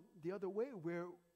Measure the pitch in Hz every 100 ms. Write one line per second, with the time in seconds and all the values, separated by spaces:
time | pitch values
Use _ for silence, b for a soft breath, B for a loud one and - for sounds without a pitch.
0 | 170 - 156 196 185 196 262 226 160 170
1 | 175 175 -